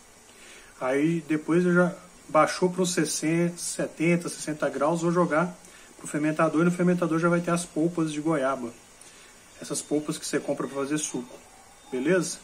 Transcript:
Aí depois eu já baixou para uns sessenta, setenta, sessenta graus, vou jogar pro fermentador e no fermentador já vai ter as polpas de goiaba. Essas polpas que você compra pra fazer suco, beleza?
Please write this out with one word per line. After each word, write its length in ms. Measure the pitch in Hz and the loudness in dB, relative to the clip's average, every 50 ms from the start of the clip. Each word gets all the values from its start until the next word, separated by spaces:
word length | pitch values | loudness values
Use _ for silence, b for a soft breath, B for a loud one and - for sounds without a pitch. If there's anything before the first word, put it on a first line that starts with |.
| - - - - - B B B B B B B B B B - | -20 -20 -20 -20 -20 B B B B B B B B B B -6
Aí 460 | 135 127 135 139 147 165 170 165 156 | -4 0 0 2 2 2 2 0 -2
depois 380 | - 156 151 - - 156 175 180 | -2 -2 -2 0 2 2 2 4
eu 80 | 180 175 | 4 4
já 240 | 175 180 180 175 - - - - - - - | 4 4 2 0 -4 -12 -20 -20 -20 -12 0
baixou 400 | 135 156 156 147 - - 185 180 | 4 4 4 4 2 0 0 0
para 140 | 180 180 185 | 0 0 -2
uns 100 | 180 - | 0 0
sessenta, 640 | - 156 147 - - - 156 160 170 175 175 175 | 0 -2 -2 -2 -2 -2 0 2 2 2 0 -2
setenta, 720 | - - - - - 160 127 - - 156 170 175 170 - - | -4 -8 -8 -6 -4 -4 -6 -4 -2 2 2 2 2 0 -4
sessenta 400 | - - - - 151 - - 143 | -8 -8 -6 -6 -4 -2 -2 -2
graus, 320 | 135 135 139 151 175 165 | 0 0 0 0 0 0
vou 100 | 165 170 | 0 0
jogar 460 | 170 180 175 - 147 156 170 180 - - B B B B B B B | 2 2 2 2 2 2 0 0 -4 -8 B B B B B B B
pro 100 | - - | -18 -14
fermentador 540 | - - 151 151 156 151 - 165 156 147 151 | -8 -4 -2 0 0 2 2 2 2 4 4
e 40 | 170 | 2
no 40 | 180 | 2
fermentador 480 | 175 - 180 175 180 175 180 165 160 165 | 2 2 2 2 2 2 2 0 0 2
já 120 | 160 175 | 2 2
vai 100 | 170 170 | 2 2
ter 100 | 170 175 | 2 0
as 140 | 170 170 - | -2 -2 -2
polpas 480 | - - 156 156 170 170 - 160 156 151 | -4 -2 -2 0 0 0 0 -2 -2 -2
de 80 | 151 | -4
goiaba. 540 | 147 160 165 147 131 131 131 127 123 117 - - - - - B B B B B B B B B B - - - | -2 -2 0 0 0 0 -2 -4 -6 -10 -12 -14 -20 -20 -20 B B B B B B B B B B -20 -20 -18
Essas 220 | - - 151 - | -12 -8 -8 -8
polpas 380 | - - 147 147 151 - 165 - | -4 -2 -2 -2 -2 -2 -6 -6
que 80 | - | -6
você 120 | - - 143 | -4 -4 -4
compra 300 | - - 143 - 143 123 | -2 -2 -4 -4 -4 -6
pra 80 | 131 | -4
fazer 220 | 139 139 135 151 151 | -6 -4 -2 -2 -4
suco, 360 | - - - 131 120 - - - - - - - - - - - - - | -4 -4 -6 -8 -8 -10 -14 -20 -20 -20 -20 -20 -20 -20 -20 -20 -14 -8
beleza? 480 | - - 127 151 185 185 165 175 - - | -6 -2 0 2 2 2 2 -2 -6 -10